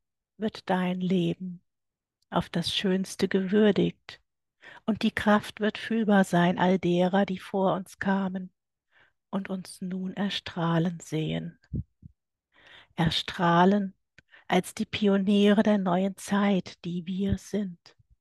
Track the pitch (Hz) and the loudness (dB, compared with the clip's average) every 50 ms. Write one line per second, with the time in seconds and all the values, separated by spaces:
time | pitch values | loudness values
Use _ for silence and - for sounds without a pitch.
0 | _ _ _ _ _ _ _ - 214 214 - - - - 185 185 180 180 185 185 | _ _ _ _ _ _ _ -8 -8 -6 -8 -6 -4 -2 -2 0 0 -2 -2 -2
1 | 180 175 190 180 170 170 170 - 185 180 175 - _ _ _ _ _ _ _ _ | -2 0 0 2 0 0 -2 -4 -8 -12 -12 -14 _ _ _ _ _ _ _ _
2 | _ _ _ _ _ - - 175 - - - 175 165 - - - - 190 185 190 | _ _ _ _ _ -4 -2 -2 -2 -2 -4 -6 -4 -4 -4 -2 0 0 0 0
3 | 190 - - - 196 190 - 190 190 180 208 208 214 208 196 190 175 170 - _ | -2 -4 -4 -4 -2 0 0 0 0 2 2 4 4 4 4 2 0 0 -2 _
4 | _ - - - _ _ _ _ _ _ _ _ - - - - - - 208 - | _ -20 -20 -20 _ _ _ _ _ _ _ _ -20 -20 -20 -10 -4 -4 -2 0
5 | - 220 - - - 214 208 208 - - - - 208 220 - - - - 226 226 | 0 -2 -2 0 2 4 4 4 2 -2 -8 -4 -4 -4 -4 -4 -6 -4 -2 0
6 | 220 202 202 196 190 - 180 175 175 175 185 - 180 185 190 180 - 175 175 175 | 2 4 6 4 4 4 4 2 2 2 2 2 2 2 2 2 2 2 2 2
7 | 180 180 190 196 202 - 185 180 - - - 196 190 185 160 190 185 - - - | 2 4 4 2 2 0 -2 -8 -8 -6 -2 0 0 0 0 -2 -6 -10 -10 -6
8 | - 202 196 196 196 185 185 190 185 - _ _ _ _ _ _ _ _ _ _ | -2 0 0 0 0 -4 -4 -8 -10 -12 _ _ _ _ _ _ _ _ _ _
9 | _ _ _ _ _ - - 202 196 - 190 185 175 - - - 196 180 185 185 | _ _ _ _ _ -6 -6 -6 -4 -4 -8 -8 -10 -12 -12 -10 -10 -8 -6 -6
10 | 185 185 - - 202 190 - - - - - 185 165 165 170 165 165 180 170 165 | -6 -6 -4 -4 -4 -4 -4 -6 -8 -8 -4 -2 0 2 2 2 2 0 -2 -6
11 | - - 151 156 156 156 165 165 165 170 - _ _ - - - - _ _ _ | -10 -6 -6 -4 -4 -4 -4 -6 -6 -8 -12 _ _ -10 -10 -10 -10 _ _ _
12 | - - _ _ _ _ _ _ _ _ _ _ _ - - - - _ - - | -20 -20 _ _ _ _ _ _ _ _ _ _ _ -20 -20 -20 -20 _ -4 -2
13 | 165 165 - - - - - - 175 170 170 175 180 190 208 208 196 190 - _ | 0 0 0 -2 -6 -6 -4 0 2 4 6 6 6 6 4 2 0 -4 -10 _
14 | _ _ _ _ _ _ _ - _ - 180 185 - - - - 220 - - - | _ _ _ _ _ _ _ -14 _ 0 0 0 0 -2 -6 -8 -8 -6 -4 0
15 | 214 202 196 202 190 208 202 202 202 208 202 220 - 220 208 202 185 185 175 185 | 2 2 2 2 2 2 4 4 6 6 6 6 4 4 2 2 2 0 0 0
16 | 190 196 190 - - - 202 202 208 202 202 180 - - - _ - 170 175 180 | 0 -2 -4 -6 -6 -2 0 2 2 2 2 0 -2 -4 -12 _ -10 -8 -8 -6
17 | 160 185 185 185 202 196 196 185 - - - 208 202 185 175 - _ - _ _ | -6 -6 -4 -2 -2 -2 -2 -4 -4 -6 -4 -4 -4 -4 -8 -14 _ -20 _ _
18 | _ _ _ _ | _ _ _ _